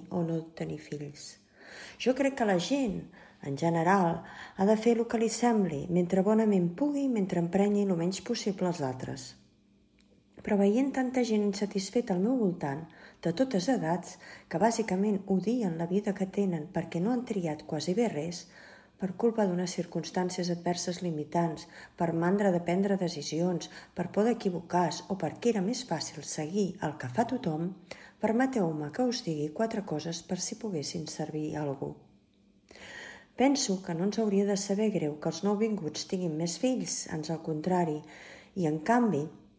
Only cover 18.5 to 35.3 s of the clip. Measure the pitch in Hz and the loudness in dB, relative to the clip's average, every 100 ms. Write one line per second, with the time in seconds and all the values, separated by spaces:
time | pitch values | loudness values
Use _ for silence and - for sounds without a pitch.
18.5 | - - - - _ 190 - 233 220 202 | -20 -20 -20 -20 _ -6 0 0 2 2
19.5 | 175 180 - 170 170 156 185 180 180 175 | 0 -2 -4 -4 -6 -4 -2 -2 -2 -2
20.5 | 175 175 175 - 175 180 156 147 170 170 | -2 -2 -2 -4 -4 -4 -4 -2 0 0
21.5 | - - - - - 170 165 170 202 202 | -2 -12 -18 -20 -4 -2 2 2 4 4
22.5 | 175 175 185 196 190 170 147 143 156 180 | 2 2 2 2 2 0 -4 -4 -2 0
23.5 | 170 - - - - 175 196 220 226 196 | 0 -6 -14 -12 -8 -2 2 2 2 -2
24.5 | 170 - 175 170 - - 190 156 - 240 | -4 0 2 2 -2 -6 -4 -4 0 0
25.5 | 220 185 254 - 156 - - 143 - 156 | 2 0 -2 -4 -4 -4 -8 -8 -6 -2
26.5 | 202 185 - 156 143 127 123 233 254 175 | 0 0 0 -6 -4 -4 0 0 0 -2
27.5 | 156 175 185 - - - _ 214 226 262 | -2 -4 -6 -14 -18 -18 _ 0 2 2
28.5 | 240 170 151 147 190 254 226 - 151 151 | 2 0 0 -6 -2 0 0 -4 -2 -4
29.5 | - 226 220 190 151 165 170 - 180 - | -2 -2 -2 -4 -4 -4 -8 -6 -6 -4
30.5 | 220 220 170 139 175 156 - 156 156 151 | -6 -6 -4 -4 -6 -8 -6 -6 -4 -4
31.5 | 156 147 135 143 147 - _ _ _ _ | -2 -4 -4 -6 -10 -18 _ _ _ _
32.5 | _ _ - - - - - - - 262 | _ _ -20 -18 -16 -16 -18 -20 2 4
33.5 | 269 - 190 185 160 196 208 214 196 202 | 4 2 -2 -2 -2 -2 0 2 2 2
34.5 | 196 196 196 220 180 151 151 165 | 0 0 0 2 0 -2 -2 -4